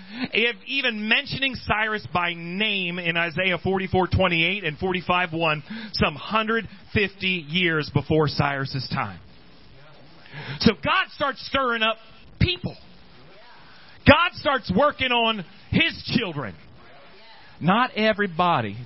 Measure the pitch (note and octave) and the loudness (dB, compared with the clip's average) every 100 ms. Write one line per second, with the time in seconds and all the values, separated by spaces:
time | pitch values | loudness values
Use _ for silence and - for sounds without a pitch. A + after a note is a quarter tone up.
0 | F#3+ A3 B3+ - A#3 G3 G#3+ C4+ C4 G#3+ | -16 -8 -2 0 0 -2 -6 -2 -2 -2
1 | G#3+ B3 C4+ B3+ C4+ A#3 - G#3+ A3 G#3+ | 0 0 0 -4 -4 -4 -2 -2 0 -4
2 | - F3 F3 E3+ E3+ F#3 G#3+ G3+ F3 F3+ | -4 -2 -2 -4 -8 -2 -2 -2 -4 -2
3 | E3+ E3+ E3+ D#3+ F#3 E3+ F#3 F#3+ F#3+ F#3 | -2 0 -2 0 0 0 0 -2 0 0
4 | F3 - F#3 E3 E3+ G3+ E3+ C#3+ F#3 F#3 | 2 2 4 4 2 0 -4 -4 -2 -2
5 | D#3+ F3+ F3+ D#3+ E3 D3+ - A3 A3 - | 0 0 0 0 0 0 -4 -12 -10 0
6 | G3 C#3+ - G#3+ A3 A3+ G3 - - A3 | 0 0 -2 -2 0 -2 -4 -16 -4 0
7 | F#3+ - F#3+ F#3 C#3+ E3+ F3 D#3+ C#3+ D3 | 0 -2 -2 -2 -2 0 2 0 0 -2
8 | - D#3 D3 - C#3+ C#3 C3+ C3+ - C#3 | 2 2 4 2 0 0 -4 -6 -6 -4
9 | G#2+ F2+ - - - - - - - - | -4 -8 -18 -20 -20 -20 -20 -20 -20 -20
10 | - - - C#3+ B2+ D3 A#3 G3+ C#4+ F4 | -20 -20 -18 -14 -12 0 0 2 0 0
11 | F4 - C#4+ A3 - C#4 B3+ A#3 A3 A3 | -2 -4 -4 -4 -4 -2 0 0 0 -2
12 | - - - - F#4 F4+ - A3+ - - | -12 -20 -20 -2 0 0 -8 -12 -20 -20
13 | - - - - - - - - - - | -20 -20 -20 -20 -20 -20 -20 -20 -20 2
14 | - D4 F4+ - D4+ C4+ - F#3 C#4+ - | 8 8 6 0 -2 -2 0 2 2 2
15 | C4 A#3+ A3+ G#3+ E3+ - - - E4 G#3+ | 0 2 2 0 -8 -16 -2 0 0 -2
16 | - - G3+ D3 C#3 E3 - - - - | -2 -2 -2 -6 -8 -10 -20 -20 -20 -20
17 | - - - - - - D3+ G#3+ B3+ G#3 | -20 -20 -20 -20 -20 -2 2 2 2 2
18 | A3 G3+ G3+ D#3+ F3 D#3 A2 G#2+ | 0 2 -2 2 2 2 0 -8